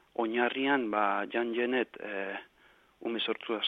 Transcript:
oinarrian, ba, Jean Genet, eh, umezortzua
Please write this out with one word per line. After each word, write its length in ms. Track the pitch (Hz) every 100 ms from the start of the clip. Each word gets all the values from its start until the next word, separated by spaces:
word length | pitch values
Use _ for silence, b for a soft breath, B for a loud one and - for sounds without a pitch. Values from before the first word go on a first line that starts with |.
| b
oinarrian, 760 | - 117 120 120 131 135 143 113
ba, 340 | 104 104 101 101
Jean 260 | 117 120
Genet, 420 | 117 123 127 113 -
eh, 360 | 107 98 98 98 - b b b b b
umezortzua 600 | 120 110 117 110 - 110